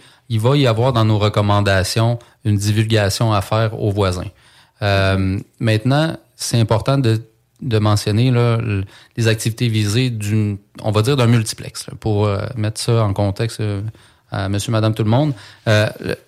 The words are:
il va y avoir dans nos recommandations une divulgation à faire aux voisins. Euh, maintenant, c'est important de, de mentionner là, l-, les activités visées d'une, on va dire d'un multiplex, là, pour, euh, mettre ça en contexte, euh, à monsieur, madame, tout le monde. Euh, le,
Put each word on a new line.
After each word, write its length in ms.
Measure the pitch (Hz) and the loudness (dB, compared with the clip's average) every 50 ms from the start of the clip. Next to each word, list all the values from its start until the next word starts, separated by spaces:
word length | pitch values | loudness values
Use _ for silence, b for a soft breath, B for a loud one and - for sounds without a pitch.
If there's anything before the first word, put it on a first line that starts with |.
| B B B B B | B B B B B
il 120 | - 117 107 | -4 -2 0
va 180 | 107 127 143 | 2 2 4
y 100 | 147 135 | 4 4
avoir 240 | 120 110 110 123 135 | 2 2 2 2 2
dans 140 | 123 117 110 | 2 2 2
nos 120 | 107 107 | 2 2
recommandations 1000 | 101 104 104 - 107 101 101 104 104 101 98 98 95 90 - - 113 113 117 120 117 B B B B B | 2 2 0 2 2 2 2 2 2 2 2 2 2 0 0 0 0 0 0 0 -4 B B B B B
une 140 | 107 104 | 0 0
divulgation 720 | 98 98 107 104 110 110 110 110 107 101 95 - - 120 110 | 0 0 0 0 0 2 2 2 2 2 2 0 0 0 0
à 100 | 107 101 | 0 0
faire 380 | 92 - 110 110 113 107 104 - | -2 0 0 0 0 -2 -2 -2
aux 100 | - 104 | -2 -2
voisins. 360 | 98 104 98 92 90 90 87 98 - b b b b b b b b - | 0 0 0 0 0 -4 -8 -12 -14 b b b b b b b b -4
Euh, 560 | 104 101 98 98 95 95 95 95 95 95 95 101 - _ _ - | -2 0 2 2 2 2 2 0 0 0 -2 -4 -6 _ _ -2
maintenant, 580 | 117 113 110 107 - 127 139 147 160 165 - - _ _ _ | 0 0 2 2 2 2 2 2 0 -2 -4 -8 _ _ _
c'est 240 | - - - - 117 | -12 -6 -2 0 0
important 380 | 110 107 113 107 - 139 139 | 2 2 0 0 0 0 0
de, 240 | 139 131 113 110 110 117 - _ _ _ _ _ - | 2 2 2 0 0 -2 -8 _ _ _ _ _ -10
de 180 | - 123 113 107 | -6 -2 0 2
mentionner 520 | 107 107 104 104 - 107 104 110 123 131 | 2 2 2 0 0 0 0 2 2 2
là, 260 | 123 120 120 117 117 113 | 2 2 2 2 0 0
l-, 260 | 117 110 101 98 98 B B B B B B | -2 -2 -4 -4 -4 B B B B B B
les 100 | 120 110 | -2 0
activités 400 | 113 110 110 - 117 107 - 123 | 0 0 0 -2 -4 -2 -2 -2
visées 420 | 117 110 107 107 104 101 123 131 127 | 0 0 0 0 0 0 0 -2 -2
d'une, 480 | 117 107 104 104 110 110 107 104 101 95 _ _ - - | -4 -4 -4 -2 0 0 0 -2 -4 -6 _ _ -14 -8
on 100 | - 107 | -4 -2
va 100 | 101 107 | 0 2
dire 160 | 107 131 147 | 2 2 2
d'un 100 | 135 120 | 2 4
multiplex, 600 | 113 120 117 107 - - - - - - - - | 4 4 2 2 -2 -6 -10 -12 -14 -14 -14 -14
là, 60 | - - - | -14 -12 -8
pour, 260 | - 110 104 101 104 | -4 -2 0 0 0
euh, 140 | 104 98 98 104 - - | 0 -2 -2 -4 -6 -6
mettre 240 | 113 104 110 110 - | -6 -6 -6 -6 -4
ça 240 | - - 117 117 110 | -2 0 0 2 2
en 100 | 101 98 | 0 0
contexte, 460 | - 101 101 95 - 117 113 - - | 0 -2 -2 -2 -2 -4 -6 -6 -6
euh, 220 | 110 104 101 98 107 110 - b b b b b b - | -6 -6 -4 -6 -8 -10 -12 b b b b b b -10
à 160 | 110 104 98 | -6 -6 -4
monsieur, 240 | 98 101 101 - - | -4 -4 -4 -2 -2
madame, 220 | 117 110 110 110 107 | 0 0 0 0 0
tout 100 | - 113 | 0 0
le 60 | 107 | 2
monde. 240 | 113 131 156 151 135 B B B B B B | 2 2 2 0 -2 B B B B B B
Euh, 200 | 113 107 107 107 107 - - | 2 2 2 2 0 -4 -8
le, 160 | - - - - - | -8 -8 -8 -8 -8